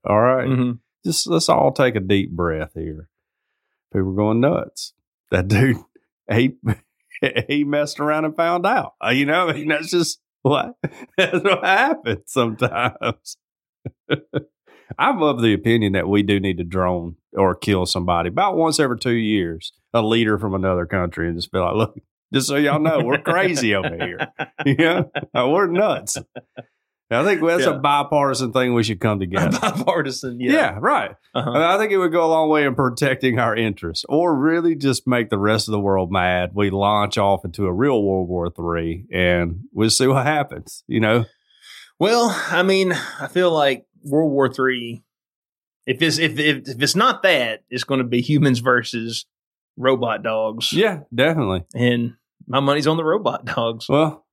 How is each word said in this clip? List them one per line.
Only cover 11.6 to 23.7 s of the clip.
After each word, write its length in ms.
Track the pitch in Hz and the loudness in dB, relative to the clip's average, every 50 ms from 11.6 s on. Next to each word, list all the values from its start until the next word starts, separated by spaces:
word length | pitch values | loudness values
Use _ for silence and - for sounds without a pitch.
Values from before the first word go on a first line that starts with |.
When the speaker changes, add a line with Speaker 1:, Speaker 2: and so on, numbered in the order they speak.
| - | 2
Speaker 1:
happens 600 | - 190 208 247 277 - - - 117 107 - - | 2 2 2 2 2 0 -2 -4 -4 -4 -4 -6
sometimes. 1120 | - - 131 120 117 107 110 127 123 - 120 120 123 - - - 110 117 - _ - - - _ _ _ _ _ _ _ _ - - - _ _ - | -4 0 0 0 0 -2 -6 -8 -6 -4 -2 -2 -2 -2 -4 -4 -6 -6 -6 _ -18 -18 -20 _ _ _ _ _ _ _ _ -18 -18 -18 _ _ -4
<laughs> 80 | 127 - - _ - 147 147 _ _ _ _ _ _ _ _ - - - | -4 -4 -4 _ -8 -8 -8 _ _ _ _ _ _ _ _ -12 -6 -2
I'm 240 | 147 254 277 190 156 | 0 0 0 2 2
of 180 | 147 135 120 | 0 2 2
the 120 | 117 110 104 | 4 2 2
opinion 400 | 95 101 113 117 117 107 101 95 | 2 2 2 2 2 2 2 0
that 140 | 95 85 92 | 0 0 2
we 120 | 101 104 | 2 2
do 180 | 104 101 101 98 | 2 2 2 0
need 180 | 95 98 92 82 | 0 -2 -2 -4
to 60 | 90 | -4
drone 520 | 85 87 95 92 90 90 87 85 85 82 - _ _ | -4 -2 -2 0 0 0 -2 -4 -8 -12 -14 _ _
or 240 | - 95 98 92 87 | -2 2 2 2 2
kill 300 | - - - 101 92 90 | 0 -2 0 0 0 0
somebody 440 | 90 - - 90 90 87 85 85 87 | -2 -2 -4 -2 0 0 0 0 -2
about 260 | - - 196 208 - 160 | -2 -2 -2 0 0 0
once 220 | 160 160 151 156 | 0 2 2 2
every 200 | 151 131 123 117 | 0 0 -2 -2
two 140 | - 127 117 | -2 -2 -2
years, 560 | 117 113 107 107 101 90 85 82 80 - - - _ _ _ | 0 0 0 0 0 -2 -2 -6 -8 -12 -16 -18 _ _ _
a 120 | - 117 110 | 0 0 2
leader 340 | 110 113 117 117 107 107 92 | 2 2 2 2 2 0 0
from 160 | 104 104 95 | -2 -2 -2
another 320 | 95 92 95 92 90 87 | -2 0 0 0 -2 -2
country, 420 | 85 - 95 90 87 85 - 85 85 | -2 -2 -2 -2 -4 -4 -4 -4 -4
and 80 | 85 | -4
just 160 | 85 87 - | -6 -8 -6
be 60 | - 92 | -4 -2
like, 160 | 90 90 92 | 0 0 0
"Look, 200 | 107 110 - - - - _ _ _ _ - | 0 -2 -2 -4 -10 -20 _ _ _ _ -4
just 160 | - 135 127 135 | -2 -2 -2 0
so 100 | 143 143 | 0 0
y'all 220 | 147 143 143 151 | 2 2 2 0
know, 240 | 151 165 160 139 120 | 0 0 0 0 0
we're 180 | 120 139 - | 0 -2 -2
crazy 520 | - - 165 180 196 190 170 135 123 110 | 0 0 0 2 2 0 0 0 0 2